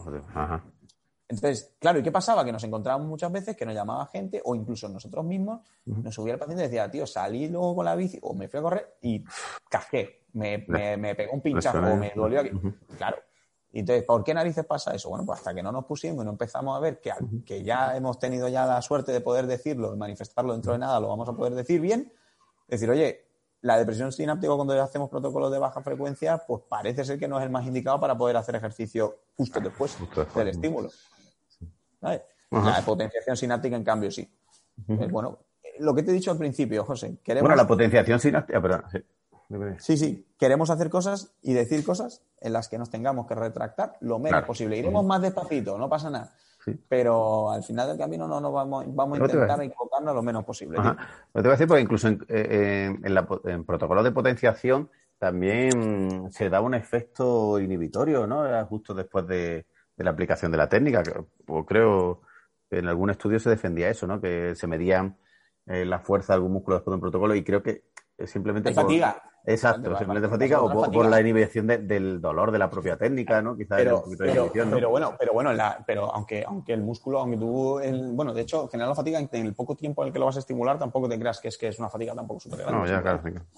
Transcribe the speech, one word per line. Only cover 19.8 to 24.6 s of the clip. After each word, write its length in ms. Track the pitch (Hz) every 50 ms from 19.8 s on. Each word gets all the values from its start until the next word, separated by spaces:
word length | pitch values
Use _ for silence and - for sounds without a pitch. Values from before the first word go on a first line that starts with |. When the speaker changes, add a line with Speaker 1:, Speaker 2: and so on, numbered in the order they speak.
| 110 104 104
Speaker 2:
y 20 |
manifestarlo 560 | 104 104 104 98 - 113 - - 120 127 127
dentro 200 | 113 113 107 120 120
de 40 | 120
nada, 220 | 127 131 127 113
lo 80 | 107 107
vamos 180 | 104 110 117
a 60 | 120
poder 220 | 117 117 123 123 123
decir 260 | 127 123 - 175 165
bien, 320 | 160 190 226 247 285 - _ _ _ _ _ _ _ _ _ _ _ -
decir, 220 | 123 107 113 113
"Oye, 340 | 127 151 156 120 - - _ _ _ _ _ _ _ _
la 160 | - 123 113 110
depresión 340 | 113 - 107 113 131 135
sináptica 400 | 127 - 156 151 151 170 170 147 147
cuando 200 | 143